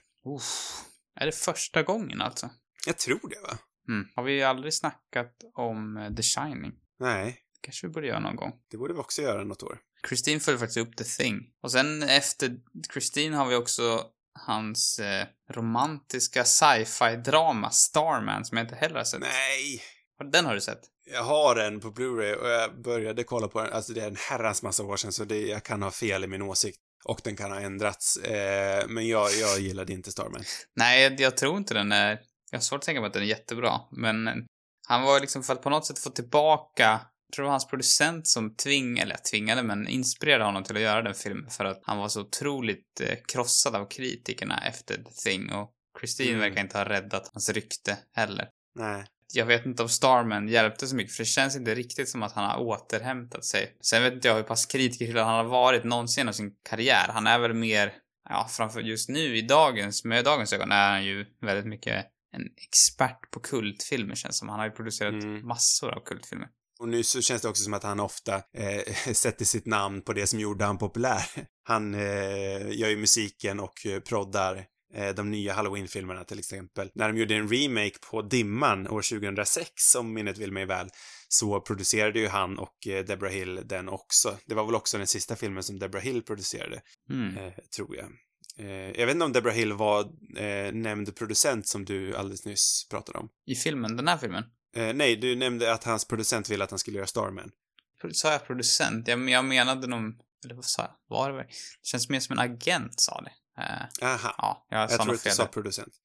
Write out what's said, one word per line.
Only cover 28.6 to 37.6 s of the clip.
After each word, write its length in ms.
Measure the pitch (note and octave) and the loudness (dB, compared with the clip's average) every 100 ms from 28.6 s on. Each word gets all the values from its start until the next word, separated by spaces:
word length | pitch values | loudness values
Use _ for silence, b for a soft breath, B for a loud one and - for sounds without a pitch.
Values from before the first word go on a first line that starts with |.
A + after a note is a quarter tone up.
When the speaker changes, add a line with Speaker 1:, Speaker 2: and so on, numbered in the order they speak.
| G2 G2 G#2+ | 2 0 0
Speaker 2:
men 200 | A2+ A2+ | -2 2
jag, 200 | A2 G#2 G#2 | 2 4 2
jag 200 | G#2+ G2 | 2 2
gillade 320 | F#2+ F#2+ F#2 | 0 -4 -6
inte 180 | F#2 - | -8 -8
Starman. 320 | - - - - B B - | -8 -8 -8 -8 B B 4
Speaker 1:
Nej, 260 | A#2 B2+ | 8 10
jag, 180 | C3+ C3+ | 8 6
jag 160 | C3+ B2+ | 2 4
tror 200 | C3+ F#3+ | 0 0
inte 180 | G3+ | 0
den 180 | G#2+ G2+ | 0 2
är, 260 | G2+ G#2 A2 - _ _ | 4 4 0 -8 _ _
jag 80 | B2 | -4
har 40 | |
svårt 160 | - C#3 | -2 -2
att 60 | |
tänka 160 | - C#3+ | -2 -2
mig 60 | G#2 | 0
att 60 | |
den 80 | G2+ | 0
är 40 | G2+ | 0
jättebra. 540 | G#2+ - A#2 A#2+ A#2 - | -2 -2 -2 0 0 -4
Men 360 | C3 A2+ A2 A2+ A#2 A#2 _ _ _ - | -4 0 0 -2 -6 -10 _ _ _ 0
han 140 | A#2+ | 2
var 180 | C3+ C#3 | 6 4
liksom, 220 | C#3 C#3 | 4 -4
för 100 | B2+ | -2
att 100 | B2 | -2
på 80 | C#3 | 2
något 160 | D3+ - | 0 0
sätt 120 | C#3 | -6
få 120 | D3 | -6
tillbaka, 880 | - A#2+ D3+ D#3 D3+ - - A2+ A2 - _ _ | -6 2 4 6 4 2 4 6 6 0 _ _
jag 80 | |
tror 80 | - | -4
det 40 | C#3 | 0
var 40 | |
hans 160 | C#3 | 0